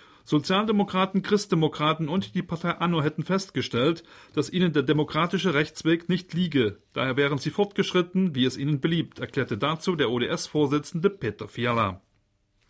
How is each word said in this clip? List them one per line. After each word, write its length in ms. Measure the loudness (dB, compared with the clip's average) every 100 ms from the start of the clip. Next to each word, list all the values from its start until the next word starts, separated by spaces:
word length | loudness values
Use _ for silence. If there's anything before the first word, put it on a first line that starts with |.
| -20 -20
Sozialdemokraten, 1000 | -2 0 2 0 2 0 0 0 0 0
Christdemokraten 840 | 0 0 2 2 2 0 0 0 -2
und 280 | -2 -2 -6
die 60 |
Partei 360 | -4 -4 -4 -2
Anno 240 | 0 2
hätten 220 | 0 -2
festgestellt, 800 | -2 -2 -2 -4 -2 2 2 0 -6 -20 -6
dass 180 | -4 -2
ihnen 200 | 2 2
der 120 | 2
demokratische 680 | 2 2 0 0 0 0 2
Rechtsweg 540 | 2 0 -2 0 0 2
nicht 240 | -2 -2
liege. 460 | -2 0 2 2 -2 _
Daher 240 | -4 -2 0
wären 220 | 0 0
sie 120 | -2
fortgeschritten, 840 | -2 -2 0 0 0 0 0 0 2
wie 80 |
es 120 | 0 0
ihnen 240 | -2 0
beliebt, 380 | 0 0 -2 -8
erklärte 400 | -6 -4 -2 -2
dazu 380 | -2 -2 -2 0
der 140 | 0
O-D-S-Vorsitzende 1000 | 0 -2 -4 -2 0 2 0 -2 -2 -2
Peter 380 | -2 -6 -6 -10
Fiala. 540 | -4 -2 0 0 -2 -14 _ _ _ _ _